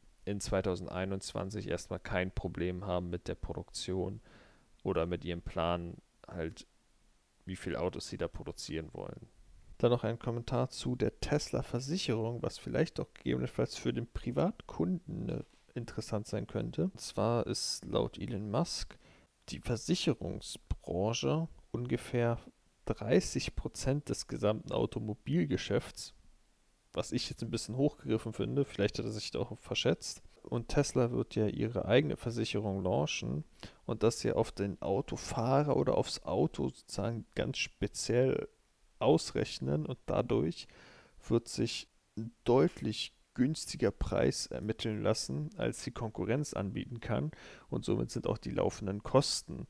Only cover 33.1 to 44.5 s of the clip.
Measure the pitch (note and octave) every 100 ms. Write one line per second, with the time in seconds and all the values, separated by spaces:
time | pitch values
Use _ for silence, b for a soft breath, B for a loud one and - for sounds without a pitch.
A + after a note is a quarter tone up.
33.1 | - A2+ C#3+ - B B B B A2+ A2+
34.1 | - A#2 - A2+ - G2+ F2 - F#2+ -
35.1 | - - - A#2 C3+ D3 C3+ - - -
36.1 | - - G2+ D3+ - - - - - G#2+
37.1 | A#2 - - A#2 - - - G#2 - -
38.1 | A#2+ C3 - - _ _ _ _ - -
39.1 | E3 - - - - C3 D3 D3 B2+ -
40.1 | - - A2+ D#3+ - - B B B B
41.1 | B - A#2 - - A2+ - - _ _
42.1 | - A2+ - - B2+ E3 - A2+ G#2+ -
43.1 | - _ - B2+ D#3+ - - G2+ - -
44.1 | F#2+ - - -